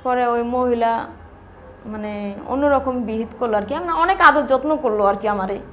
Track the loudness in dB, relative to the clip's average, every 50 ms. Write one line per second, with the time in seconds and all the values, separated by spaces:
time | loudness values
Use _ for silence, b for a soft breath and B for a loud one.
0 | -2 0 0 2 2 2 0 0 0 -2 0 0 2 2 2 2 2 0 0 0
1 | -4 -8 -12 -18 -20 -20 -20 -20 -20 -20 -20 -20 -20 -20 -20 -18 -14 -12 -10 -8
2 | -8 -8 -8 -8 -8 -8 -8 -10 -8 -6 -2 0 2 4 2 2 2 0 -4 -4
3 | -4 -4 -4 -4 -4 -6 -6 -4 -2 0 0 0 0 -2 -6 -6 -4 -2 0 0
4 | 2 2 2 6 6 6 6 6 4 2 2 0 2 0 0 0 0 0 0 2
5 | 2 2 2 2 0 -2 -2 -2 -2 -4 -4 -6 -8 -14